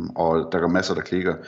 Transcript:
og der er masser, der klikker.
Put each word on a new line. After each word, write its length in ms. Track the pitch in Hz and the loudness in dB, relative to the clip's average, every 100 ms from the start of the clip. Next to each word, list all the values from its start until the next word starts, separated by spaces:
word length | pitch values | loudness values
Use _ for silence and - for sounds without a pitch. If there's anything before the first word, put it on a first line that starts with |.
| 82 - | -4 0
og 320 | 85 80 - | 2 2 2
der 60 | 90 | 0
er 100 | 85 | 2
masser, 260 | 92 92 | 2 0
der 60 | 85 | -2
klikker. 340 | - 92 90 80 | -2 -2 0 -2